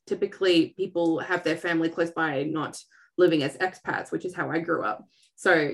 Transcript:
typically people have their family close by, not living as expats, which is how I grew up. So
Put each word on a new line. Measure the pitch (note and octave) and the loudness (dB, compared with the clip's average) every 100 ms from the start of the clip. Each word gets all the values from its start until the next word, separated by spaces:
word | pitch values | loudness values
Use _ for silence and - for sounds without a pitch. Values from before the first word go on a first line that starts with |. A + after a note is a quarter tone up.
| - | -6
typically | G3 G3 - F#3+ E3+ - - | -4 -4 0 4 4 4 -2
people | F#3+ E3+ E3+ D#3+ | -4 0 0 0
have | - F3 | -2 -2
their | D#3 E3 | -2 -2
family | F3 E3 E3 | 0 0 0
close | E3+ E3 | 0 -2
by, | E3 D#3+ C#3 | 0 -2 -2
not | D3+ D#3 C#3 - - _ _ - | -2 -4 -6 -10 -20 _ _ 4
living | F3 D#3 | 4 4
as | C#3 - | 0 -2
expats, | F#3 - - - - | -4 -4 -8 -6 -6
which | E3 F#3 | -6 -6
is | |
how | E3+ C3+ | -6 -4
I | E3 | -4
grew | E3+ D3 | -2 -2
up. | G#2 - - _ _ - | -2 -6 -12 _ _ -2
So | F#3+ E3 C#3+ | 4 4 2